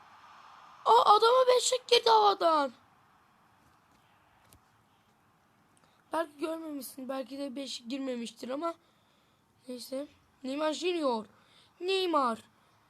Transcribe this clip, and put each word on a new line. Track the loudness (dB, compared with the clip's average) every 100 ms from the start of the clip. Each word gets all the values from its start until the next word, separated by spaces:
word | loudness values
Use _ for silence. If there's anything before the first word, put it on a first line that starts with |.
| -20 -20 -20 -20 -20 -20 -20 -4
Aa, | 4 6 8
adama | 6 6 4 4
beşlik | 2 2 -2 2
girdi | 2 4
havadan. | 4 4 2 2 2 -2 -8 _ _ _ _ _ _ _ _ _ _ _ _ _ _ _ _ _ -20 _ _ _ _ _ _ _ _ _ _ _ _ _ _ -8
Belki | -6 -6 -6
görmemişsin. | -8 -8 -10 -12 -12 -14 -10
Belki | -10 -10 -10
de | -10 -10
beşik | -12 -12 -10
girmemiştir | -10 -8 -8 -10 -12 -10
ama | -8 -8 -10 _ _ _ _ _ _ _ _ -18
neyse. | -16 -12 -12 -12 _ _ _
Neymar | -10 -4 -4
Junior. | -2 -4 -2 -2 -4 -8 _ _ _ _ -12
Neymar. | -4 -2 0 0 0 -4 -12 _ _ _